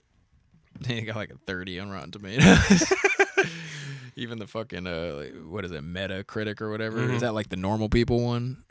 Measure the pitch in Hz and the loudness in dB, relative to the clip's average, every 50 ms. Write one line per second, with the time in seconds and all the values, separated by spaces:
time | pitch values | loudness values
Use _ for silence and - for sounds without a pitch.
0 | - _ _ _ _ _ _ _ _ _ _ _ _ _ _ - - 117 120 113 | -12 _ _ _ _ _ _ _ _ _ _ _ _ _ _ -10 -6 -4 -4 -4
1 | 113 110 104 107 101 - - - - - 98 90 92 95 90 87 98 101 98 92 | -4 -6 -6 -6 -8 -8 -12 -12 -8 -6 -6 -6 -6 -6 -8 -8 -8 -8 -8 -10
2 | 67 78 90 104 101 95 101 127 - 185 - - - - 202 175 320 - 381 - | -10 -12 -14 -12 -12 -4 4 8 10 10 10 10 8 8 8 6 8 4 2 2
3 | - 392 - - 392 - - - 381 - 165 170 160 160 151 151 143 139 139 135 | 2 2 4 4 2 2 4 2 0 0 -2 -8 -12 -12 -12 -12 -10 -10 -12 -12
4 | 127 123 - - 120 117 120 113 120 113 - 113 110 - 90 90 90 90 87 80 | -14 -16 -12 -10 -10 -8 -8 -10 -10 -8 -8 -8 -8 -6 -8 -8 -6 -4 -4 -4
5 | 82 87 73 71 73 64 - - - 78 85 107 95 87 87 76 71 82 87 92 | -4 -4 -6 -8 -10 -12 -12 -14 -14 -10 -8 -8 -6 -6 -6 -8 -8 -6 -6 -6
6 | 98 95 98 95 98 - - 113 107 107 104 - 110 107 107 107 113 110 110 117 | -4 -4 -4 -6 -8 -8 -6 -4 -4 -4 -4 -6 -6 -6 -4 -4 -4 -4 -2 -2
7 | 123 123 123 120 120 120 110 110 104 - 95 90 92 95 107 110 110 107 - 117 | 0 0 0 0 0 0 0 -2 -4 -4 -4 -4 -2 0 0 0 2 2 4 4
8 | 117 - 120 120 120 120 120 120 120 127 131 - - _ | 4 4 2 2 2 2 0 -2 -2 -4 -6 -8 -12 _